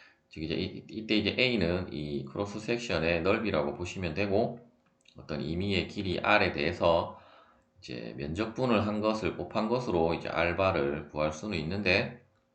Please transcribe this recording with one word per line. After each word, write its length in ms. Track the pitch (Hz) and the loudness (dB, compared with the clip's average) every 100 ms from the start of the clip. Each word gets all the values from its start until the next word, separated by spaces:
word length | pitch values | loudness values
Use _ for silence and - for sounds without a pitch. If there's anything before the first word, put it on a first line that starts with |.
| - _ _ | -20 _ _
즉 160 | 80 | -8
이제 100 | 78 | -4
이, 300 | 82 92 - - | -2 -2 -6 -12
이때 280 | 110 107 107 | -10 0 0
이제 180 | 101 - | 2 0
A는 560 | 127 113 85 92 90 | 0 2 2 0 -4
이 320 | 71 73 71 67 | -6 -6 -6 -6
크로스 340 | 98 101 107 | -6 -6 -6
섹션의 600 | 110 120 - 85 82 85 | -4 -4 -2 0 2 2
넓이라고 520 | 90 107 107 80 71 | 2 0 2 0 0
보시면 400 | 71 87 98 87 | -4 -8 -4 -4
되고, 460 | 78 101 98 127 - - _ _ _ _ - | -2 0 2 0 -4 -16 _ _ _ _ -20
어떤 240 | - 73 | -8 -6
임의의 460 | 69 85 101 92 82 | -2 -2 0 0 -2
길이 320 | 104 95 82 | -4 -2 0
R에 320 | - 104 90 | 4 4 4
대해서 680 | 71 78 90 87 85 - - - - - _ _ _ | 2 -2 4 4 6 2 -8 -18 -20 -20 _ _ _
이제 340 | - 60 57 60 | -12 -10 -10 -6
면적분을 720 | 73 85 110 - 127 104 101 | -4 -2 -4 0 2 4 4
한 140 | 104 | 2
것을 360 | 107 107 82 85 | 2 2 0 -2
곱한 320 | 87 110 107 | -4 -2 0
것으로 460 | 127 127 87 82 | 0 2 2 4
이제 140 | 80 - | 2 -2
R 280 | 80 85 87 | 0 2 4
바를 520 | 95 82 69 73 - | 2 4 0 -2 -6
구할 220 | 73 78 | 0 0
수는 260 | 78 107 87 | 0 -4 -2
있는데, 680 | 78 101 95 98 135 - _ _ _ | -2 0 4 2 2 -8 _ _ _